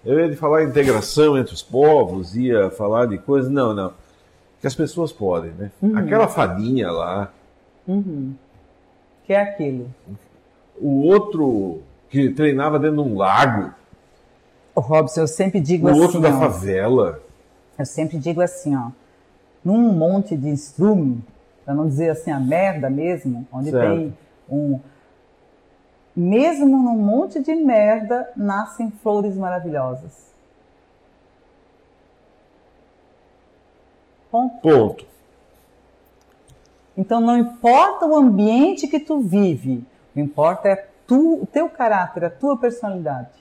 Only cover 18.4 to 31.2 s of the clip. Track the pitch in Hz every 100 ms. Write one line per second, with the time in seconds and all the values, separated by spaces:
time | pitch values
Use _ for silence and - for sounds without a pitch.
18.4 | 175 - 147 139 120 - _ _ _ _
19.4 | _ _ 170 220 233 175 165 196 196 151
20.4 | 147 143 - - 202 202 139 117 104 _
21.4 | _ _ - 143 156 139 165 156 165 143
22.4 | 127 160 196 160 135 139 165 175 135 120
23.4 | 127 131 143 131 113 165 156 - _ _
24.4 | - 143 147 135 - _ _ _ _ _
25.4 | _ _ _ _ _ _ _ 180 175 214
26.4 | 311 294 285 269 247 226 202 240 370 320
27.4 | 269 320 294 220 208 220 208 156 - -
28.4 | 202 196 220 - 226 - 214 208 202 190
29.4 | 185 180 170 147 127 127 160 _ _ _
30.4 | _ _ _ _ _ _ _ _